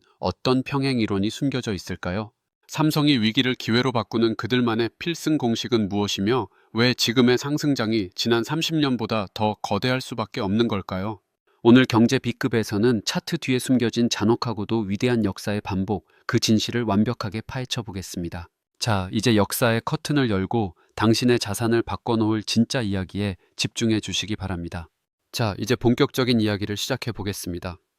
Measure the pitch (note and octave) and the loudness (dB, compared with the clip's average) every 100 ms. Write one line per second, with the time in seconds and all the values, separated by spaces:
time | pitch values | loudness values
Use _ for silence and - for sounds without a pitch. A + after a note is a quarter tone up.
0 | - _ F#2 - B2+ B2+ - C#3 C3+ B2 | -4 _ -6 -2 0 0 0 -2 0 0
1 | G#2+ G2+ G#2 - C#3 B2+ A#2 F#2 - F2+ | 0 0 -2 -2 -4 -2 -4 -6 -8 -8
2 | F2+ F#2+ G#2+ _ _ _ _ - D3+ D3+ | -4 -6 -6 _ _ _ _ 0 0 2
3 | D3 C3+ G#2+ A2 B2 B2 - A#2 B2+ A#2+ | 2 4 4 2 0 -2 0 0 2 -2
4 | G#2 A2+ A2+ G#2+ G#2 B2 A#2+ A2 A2+ - | -2 0 0 0 0 0 2 0 -2 -4
5 | F3 E3 D#3 D3+ A#2+ A2+ A2 A2+ G2 G2+ | -8 -4 -2 0 0 -2 0 0 0 0
6 | G2+ - G2+ B2 G2 _ _ A2 B2 A#2+ | -2 0 0 0 -2 _ _ 0 2 2
7 | - A#2+ B2 B2 C#3 D3 D3+ C3+ A2 A2+ | 2 4 4 4 0 -2 0 0 0 0
8 | F#2 - A#2 A#2 A2+ D#3 E3 D#3+ C#3+ A#2+ | -2 -4 0 2 2 -2 -2 0 0 0
9 | A2 A2 F#2+ - G#2+ G#2 - G2+ B2+ B2+ | -2 -2 -4 -2 -2 -2 -2 -2 0 -2
10 | - A#2 A2 - G2 G#2+ A#2 G#2 - F#2 | -4 -8 -6 -4 0 2 2 0 -4 -6
11 | G2+ G#2+ _ _ _ _ A#2 B2 B2+ A#2 | -6 -8 _ _ _ _ 8 8 8 4
12 | A#2 B2+ A#2+ - B2 A#2 G#2+ G2+ A#2+ A2+ | 4 2 -2 -4 -2 0 -2 0 2 2
13 | - F3+ - E3 - B2+ - B2+ A#2 A#2 | -2 -6 -4 -6 -2 -2 2 2 2 2
14 | A#2+ - A2 A2+ A#2+ G#2 G2+ A2+ G2 G2 | 0 2 2 2 0 -4 -2 -2 -2 -2
15 | B2 A#2+ G#2 - - G#2 - F#2+ F#2+ G2 | 0 2 0 -2 -4 -4 -4 -4 -2 -4
16 | - _ - A#2+ - G#2+ - A#2 A2 G2 | -6 _ -2 0 2 2 2 -2 0 2
17 | G#2+ A#2 G#2+ G#2+ - C3 B2 - G#2+ F#2 | 2 -2 -6 -8 -8 -10 -6 -6 -6 -10
18 | - G2 E2+ F2 E2+ _ _ _ A#2+ G2+ | -10 -8 -8 -10 -14 _ _ _ -2 0
19 | F#2 A2 B2 G#2+ G2 - A#2+ A2+ - D#3 | 0 0 2 4 2 2 0 0 -2 -6
20 | - D3 B2+ G2 F#2+ A#2+ G2 - _ - | -2 0 2 0 0 -2 -2 -6 _ 0
21 | A2 A2+ B2 A#2+ A2 G2 A#2 A#2 - G2 | 2 2 2 0 -2 -4 0 0 0 -6
22 | - A2+ G#2+ A2 G2 A2+ A2+ C3+ G#2+ G2 | -2 0 0 0 0 2 2 0 -2 -2
23 | F2+ G2 G2+ F#2 _ - - - A2+ G#2+ | -4 -4 -4 -6 _ -6 -6 -2 0 0
24 | - F2+ F#2 G#2+ F#2+ F2+ E2+ F2+ E2 _ | 0 -6 -4 -6 -4 -6 -8 -10 -14 _
25 | _ _ _ - A2+ F#2 G#2 A#2+ A#2+ A#2 | _ _ _ -2 -2 -2 -2 0 2 2
26 | C#3 - B2+ A#2 G#2+ G2+ G#2 G#2 - C3 | 0 0 0 2 2 -2 -4 -6 -4 -4
27 | - G2+ G2 G2 F2+ F2 F#2 E2 _ | -6 -6 -6 -6 -8 -8 -8 -12 _